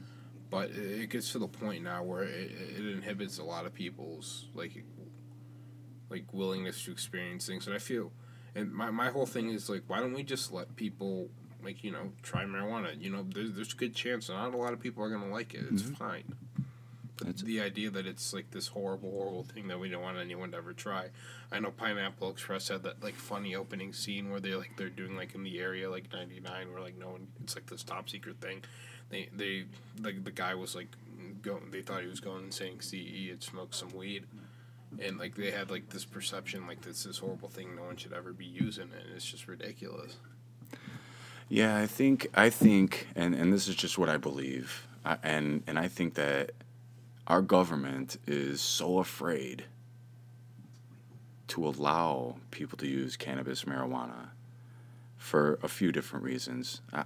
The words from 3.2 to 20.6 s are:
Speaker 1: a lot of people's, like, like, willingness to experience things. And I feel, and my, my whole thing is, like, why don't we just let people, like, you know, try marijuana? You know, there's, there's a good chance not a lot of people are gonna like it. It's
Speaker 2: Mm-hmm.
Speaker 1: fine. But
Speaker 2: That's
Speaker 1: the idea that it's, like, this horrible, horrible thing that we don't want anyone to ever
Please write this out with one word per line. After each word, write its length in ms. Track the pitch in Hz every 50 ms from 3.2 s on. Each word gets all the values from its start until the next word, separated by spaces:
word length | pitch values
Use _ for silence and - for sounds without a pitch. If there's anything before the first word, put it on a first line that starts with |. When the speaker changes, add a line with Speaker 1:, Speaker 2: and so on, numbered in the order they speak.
| 101 92 - -
Speaker 1:
a 60 | 90
lot 220 | 82 85 82 85
of 80 | 87 -
people's, 720 | - 90 87 - - 69 80 80 78 - - - - - - -
like, 300 | 82 85 85 - - - - - - - - - - - - - - - - - - - - - - - - - - - -
like, 160 | 92 90 - - 98
willingness 520 | 98 95 92 95 95 92 92 87 - -
to 80 | 92 87
experience 540 | - - - - 87 90 87 87 87 -
things. 200 | - 92 92 -
And 80 | 101 98
I 40 | 104
feel, 340 | - - 127 117 95 - - - - - - - - - -
and 180 | 104 107 - -
my, 180 | 98 113 117
my 200 | 110 117 123 135
whole 160 | 127 139 131
thing 240 | - - 123 113 113
is, 180 | 110 101 - -
like, 140 | 101 95 - -
why 100 | 92 107
don't 160 | 127 127 127
we 80 | 139 143
just 300 | 139 135 127 - - 98
let 240 | 87 90 - -
people, 520 | - 110 101 - - 98 98 95 92 87 - - - - - - - -
like, 200 | - - - -
you 60 | 101
know, 220 | 85 73 85 95 - - -
try 220 | - - 90 98
marijuana? 540 | 98 95 95 101 107 117 113 98 82 76 73 87
You 80 | 95
know, 160 | 95 101 95 95
there's, 240 | 92 101 110 113 95
there's 200 | 98 110 110 -
a 20 |
good 180 | - 127 117 113
chance 340 | - - 123 123 113 113 -
not 240 | 92 98 113 127 123
a 20 |
lot 160 | 123 120 120 120
of 80 | 117
people 220 | 117 123 117 107 107
are 60 | 110
gonna 180 | 110 104 101 98 101
like 200 | 117 113 113 -
it. 120 | - - -
It's 120 | 107 98 104
Speaker 2:
Mm-hmm. 120 | 131 147
Speaker 1:
fine. 300 | - 117 110 90 - - - - - - - - - - - - - - - - - - - -
But 120 | - - 85
Speaker 2:
That's 140 | 92 95 101
Speaker 1:
the 180 | 113 113 107
idea 300 | 104 98 95 104 107 107
that 160 | 98 98 95
it's, 260 | 95 90 - - - 101
like, 160 | 95 - -
this 160 | - 92 -
horrible, 460 | - - 104 98 98 95 95 101 92 98
horrible 320 | 98 98 98 92 90 135
thing 240 | 131 - 110 101 95
that 100 | 90 90
we 100 | 95 95
don't 140 | 90 87 90
want 160 | 92 90 90
anyone 320 | 87 87 87 90 92 90
to 60 | 87
ever 160 | 85